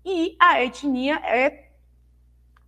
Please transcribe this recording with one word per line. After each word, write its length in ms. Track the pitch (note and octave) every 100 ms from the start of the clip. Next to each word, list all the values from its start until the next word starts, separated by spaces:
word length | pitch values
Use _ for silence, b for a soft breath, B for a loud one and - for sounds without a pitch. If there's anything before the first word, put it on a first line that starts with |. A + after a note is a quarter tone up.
E 320 | - F4 F4 -
a 240 | F4+ C#4+
etnia 540 | B3+ - C#4+ B3 C4+ D#4+
é, 520 | - A#3+ C#4 - - _ _ _ _ _ _ _ _ _